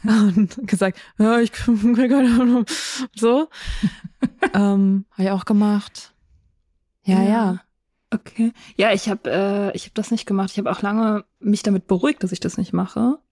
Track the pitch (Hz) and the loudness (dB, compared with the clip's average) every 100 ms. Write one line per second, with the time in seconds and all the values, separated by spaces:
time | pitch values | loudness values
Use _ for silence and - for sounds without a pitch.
0 | 214 220 208 180 190 - 220 196 190 - | 0 4 4 2 0 -2 -4 -2 -2 -4
1 | - - 214 233 233 - - 220 226 240 | -10 -2 2 2 0 -2 0 2 2 2
2 | 254 277 254 233 247 247 208 320 - 262 | 2 4 4 4 4 2 0 -6 -8 -8
3 | 254 - 226 262 320 - - - 202 - | -10 -2 2 2 0 -8 -10 -4 -4 -4
4 | - - - - 381 202 202 196 196 196 | -18 -6 -6 -2 -2 0 2 2 2 0
5 | - - 190 196 - 208 208 208 - - | -4 -4 -2 -2 0 2 2 0 -4 -16
6 | - _ _ _ _ _ _ _ _ _ | -20 _ _ _ _ _ _ _ _ _
7 | - 190 202 226 202 185 _ _ _ _ | 0 2 2 2 0 -4 _ _ _ _
8 | - 220 - - 226 - - - - 202 | -8 -8 -6 -2 -2 -2 -12 -2 0 0
9 | 214 202 - 175 202 202 202 - - - | -2 -6 -2 -2 0 -2 -4 -6 -10 -8
10 | - 226 - 196 190 - 160 - 202 220 | -4 -4 -2 -2 -2 -4 -4 -4 -2 0
11 | 220 208 - _ 208 208 208 196 - 185 | 0 -2 -6 _ -2 0 0 -2 0 0
12 | 285 - 185 185 196 - 185 180 185 - | 0 -2 -4 -6 -8 -6 -4 -4 -4 -2
13 | 240 311 _ | -2 -2 _